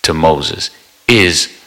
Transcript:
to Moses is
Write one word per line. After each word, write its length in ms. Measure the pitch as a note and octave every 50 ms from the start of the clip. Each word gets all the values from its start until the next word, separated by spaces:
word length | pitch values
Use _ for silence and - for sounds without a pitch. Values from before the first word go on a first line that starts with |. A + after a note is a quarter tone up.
to 140 | - - D#2+
Moses 560 | D#2+ D#2+ D#2+ D#2 C#2+ C#2+ D2+ - - - - - - _ _ _ _ _ -
is 420 | A#2+ A2+ F#2+ F2+ E2+ D#2+ - - - - -